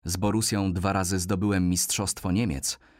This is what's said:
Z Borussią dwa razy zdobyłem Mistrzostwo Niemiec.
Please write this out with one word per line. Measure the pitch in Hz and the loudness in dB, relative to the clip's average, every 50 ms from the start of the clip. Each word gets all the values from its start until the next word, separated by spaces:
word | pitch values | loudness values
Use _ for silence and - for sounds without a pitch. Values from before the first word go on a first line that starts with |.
| _ | _
Z | 85 90 | -4 -2
Borussią | 92 98 104 101 113 110 - 113 101 98 95 85 | 0 0 2 2 2 0 0 0 0 0 0 0
dwa | 92 90 98 95 | 2 0 2 2
razy | 95 92 87 98 92 | 2 0 0 0 -2
zdobyłem | 87 90 104 90 101 104 101 95 90 90 | 0 0 0 0 2 2 2 2 2 2
Mistrzostwo | 90 90 - - - - 101 95 - - - 95 | 2 0 0 -2 -2 -2 -2 -4 -4 -4 -2 0
Niemiec. | 90 104 120 101 71 67 - - - - _ - _ | 0 0 0 -2 -4 -4 -4 -6 -8 -8 _ -20 _